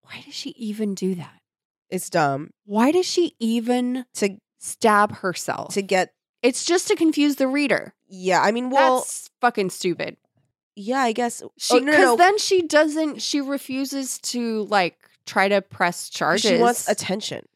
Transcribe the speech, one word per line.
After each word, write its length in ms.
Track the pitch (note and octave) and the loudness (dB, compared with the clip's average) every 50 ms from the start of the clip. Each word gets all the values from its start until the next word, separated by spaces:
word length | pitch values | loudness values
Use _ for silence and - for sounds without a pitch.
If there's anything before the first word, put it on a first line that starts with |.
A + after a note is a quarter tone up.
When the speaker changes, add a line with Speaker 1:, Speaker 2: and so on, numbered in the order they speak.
| _ | _
Speaker 1:
Why 180 | - - - C4+ | -18 -20 -20 -18
does 100 | C#4+ C#4+ | -14 -14
she 160 | - - C#4+ | -12 -12 -12
even 420 | - - A#3 G#3 G#3 G#3+ G#3+ G#3 G3 | -12 -10 -10 -8 -6 -4 -4 -4 -4
do 200 | - F#3 F#3 F#3+ | -2 -2 -2 -2
that? 260 | F3 C#3+ - _ _ _ _ _ _ _ _ _ _ _ _ | -4 -8 -16 _ _ _ _ _ _ _ _ _ _ _ _
Speaker 2:
It's 200 | F#3 F#3 - - | -8 -8 -8 -2
dumb. 420 | - F3 D3+ C#3+ C#3 C3+ D3+ - _ _ _ | 0 2 2 2 0 -4 -8 -12 _ _ _
Speaker 1:
Why 260 | G#3 G3+ G#3+ A#3+ C#4 | -2 0 2 4 4
does 140 | D#4 F4+ F#4 | 4 2 0
she 300 | - - F4+ F4 - _ _ | 0 0 0 0 0 _ _
even 680 | A3+ A3+ A3+ A#3+ A3 A#3+ B3 B3 B3 B3 B3 C4 B3 _ _ | -4 -2 -2 -2 0 0 -2 0 0 -2 -4 -6 -8 _ _
Speaker 2:
To 220 | - G#3 G3+ F#3+ - _ _ _ _ | -4 -4 -4 -4 -8 _ _ _ _
Speaker 1:
stab 580 | - - - _ - A3 G#3 G#3 G#3 G#3+ - | -14 -14 -8 _ 2 4 4 4 2 2 -2
herself? 560 | - - F#3 E3 - - - - - - - F#3 | -6 -6 -6 -6 -6 -6 -8 -6 -8 -8 -6 -4
Speaker 2:
to 80 | G3+ | -6
get 320 | G3 F#3+ G3 F#3 F3 - _ _ _ _ _ _ - | -2 0 0 0 0 -2 _ _ _ _ _ _ 0
Speaker 1:
It's 200 | B3 B3 - - | 0 0 0 -2
just 240 | - E4+ F4+ - - | 0 0 0 2 0
to 60 | G#4+ | 0
confuse 400 | - E4+ D#4+ D4+ D4 C#4+ D4 C#4 | 2 2 2 2 4 2 2 2
the 100 | - C4+ | 0 0
reader. 460 | C4 C4 C#4+ D4 C4 F#3+ - - - _ _ _ | 0 0 -2 0 0 0 -2 -2 -8 _ _ _
Speaker 2:
Yeah, 340 | _ F#3+ F#3 F#3 F#3 F3+ D#3+ | _ -16 -6 -2 0 2 4
I 100 | C3 G3 | 2 2
mean, 180 | A3 A#3+ B3 B3+ | 0 0 -4 0
well 280 | C4 C4+ C4+ C4 B3+ B3+ | 2 4 4 4 4 2
Speaker 1:
That's 300 | - - - - - - _ _ | -2 -6 -10 -12 -14 -18 _ _
fucking 300 | - A#3+ A#3 A3+ G3 F3+ | 0 0 0 0 -4 -4
stupid. 460 | - - - F#3 E3 - D#3+ - - _ _ _ _ _ _ _ _ _ _ _ _ | -4 -4 -4 -4 -2 -4 -6 -10 -10 _ _ _ _ _ _ _ _ _ _ _ _
Speaker 2:
Yeah, 240 | G#3 G3 G#3+ B3+ C4+ | -12 -6 -4 -2 0
I 100 | C4 A#3 | 0 0
guess. 300 | A3+ A#3+ A#3+ A#3 - - - - _ | 0 0 -2 -4 -4 -8 -16 -18 _
Speaker 1:
She, 180 | _ - - - | _ -2 2 2
Speaker 2:
Oh, 40 | B3 | 2
no, 60 | C4 C#4+ | 4 4
no, 60 | D4+ | 4
Speaker 1:
'cause 80 | - F#4 | 6 6
Speaker 2:
no. 100 | - - | 6 6
Speaker 1:
then 200 | - F4 F#4 G4+ | 6 6 6 6
she 240 | G#4+ - - G4 F#4 | 2 0 2 2 2
doesn't, 600 | E4+ D#4 D#4 D4 D#4 D#4 D4 D#4+ D#4+ D4+ C4 - - | 2 4 4 4 4 4 2 -2 -2 -2 -4 -6 -6
she 180 | - - C#4+ | -4 -4 -4
refuses 800 | C#4 C4+ C#4 C4 - - C4 C4+ C#4 C4 C#4 C#4 C4+ B3+ - - | -2 -4 -6 -6 -6 -6 -6 -6 -6 -4 -6 -6 -6 -6 -10 -8
to, 440 | - - - A#3+ A#3 A3+ A3 A3 G#3 | -8 -6 -4 -4 -4 -2 -2 -4 -2
like, 300 | G#3 G#3+ G3+ F3+ E3 _ _ _ _ _ _ _ | 0 0 0 0 0 _ _ _ _ _ _ _
try 220 | - - G#3 F#3+ | -4 0 0 2
to 140 | G3 G3+ G3 F#3+ | 2 2 0 0
press 440 | _ - - F#3 F3 F3 - - - | _ -4 -2 -2 -2 -2 -4 -12 -12
charges. 420 | - - D#3 D3 E3+ G#3 A3+ G#3+ | -6 -2 0 0 2 2 2 2
Speaker 2:
She 60 | F3 - | 4 4
wants 280 | A#3+ A#3+ A#3+ A#3 - | 4 4 2 0 -2
attention. 600 | - A#3 - - - F#3 G#3+ - - C3+ - - _ _ | -2 -4 -2 -2 -4 -6 -4 -6 -8 -10 -10 -12 _ _